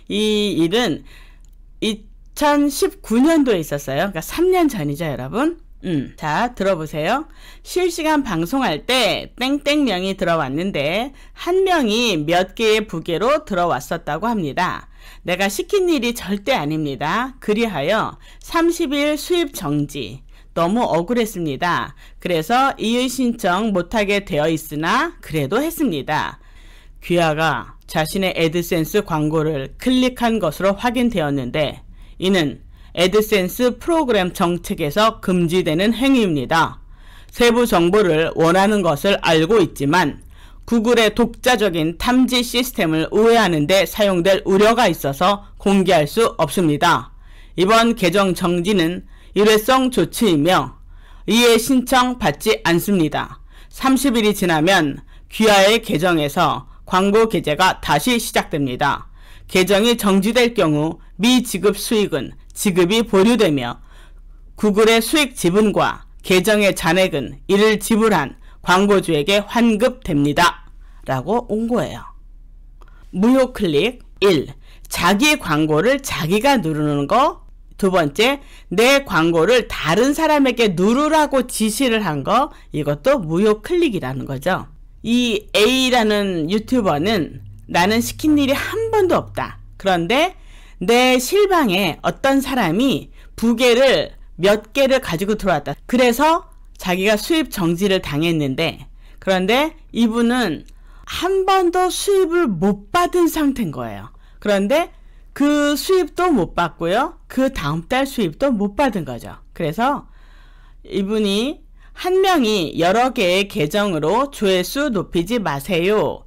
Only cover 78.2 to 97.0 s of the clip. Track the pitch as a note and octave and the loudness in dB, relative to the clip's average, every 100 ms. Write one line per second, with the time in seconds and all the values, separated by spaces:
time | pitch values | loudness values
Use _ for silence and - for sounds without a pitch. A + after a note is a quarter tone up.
78.2 | A#3 C#4 - - - F3+ A#3+ C#4 C#4 F3+ | 0 -2 -8 -20 -4 2 4 4 2 0
79.2 | E3 E3 E3+ B3 - - D3+ F#3 C4 D4 | 2 2 4 2 0 -4 -2 2 2 2
80.2 | D#4+ D4+ C4 B3+ A3 E3 G3 B3 D4+ D#4 | 2 2 2 2 0 2 2 2 2 2
81.2 | D4 C4+ B3+ - A3 G#3+ C4 A3 G3 D3 | 2 0 -2 -2 -4 0 0 0 -2 -4
82.2 | C3 A3 D4+ - - D3 C#3+ D3 - C#4+ | -2 -2 -2 -6 -10 -6 -4 -2 0 0
83.2 | D#3 E3 G#3+ G#3+ - F4 E4 F#3 B2+ C3 | 0 0 0 0 -2 0 0 -2 -6 -8
84.2 | B2+ C3+ F3 F3 - - - - A3 A#3+ | -8 -6 -4 -4 -6 -18 -20 -10 -2 0
85.2 | B3 G#3 - F#3+ G#3+ C4 B3+ A#3+ A3 G#3 | 0 -2 -2 2 2 2 2 2 2 0
86.2 | G3 F3 D3+ G#3 G#3+ B3+ F#3+ D3 F#3 G#3 | -2 -4 -2 -4 -2 -2 0 0 0 -2
87.2 | D3 - - - - F3 F#3 A3+ A#3 - | -4 -10 -18 -18 -4 0 2 0 -2 -2
88.2 | D#4 D4 C4+ C4+ - G4+ A4+ A4 F#4 B3 | 0 2 2 -2 -4 -4 -2 0 2 0
89.2 | - - B2 - - - F#3+ F3+ E3 B3+ | -2 -8 -10 -12 -20 -6 -2 0 0 0
90.2 | F4+ - - - - - F#3 A#3+ B3+ B3+ | 0 -4 -20 -20 -20 -6 2 4 4 2
91.2 | B3+ G4 G4+ F4+ B3 F3+ F#3+ - - - | 2 2 4 4 2 0 -2 -2 -6 -2
92.2 | C4+ C4+ C4 C4 F3+ F3+ C4+ D3 - - | 0 0 0 -2 0 0 0 -2 -6 -20
93.2 | - - A3+ A3+ B3+ A#3 C4+ F3 - - | -20 -2 0 2 4 6 4 4 0 -8
94.2 | - - F#3+ G#3+ - C#4 C4+ C4 - E3 | -18 -2 2 2 0 0 2 2 -2 -4
95.2 | G3 G#3+ G3 D#3 C#3 D3 - B3 B3 A#3+ | -2 -2 -2 -2 -4 -10 -2 2 2 4
96.2 | D#4 E4 - - - - F#3 F3+ | 2 2 -4 -20 -20 -10 -4 -2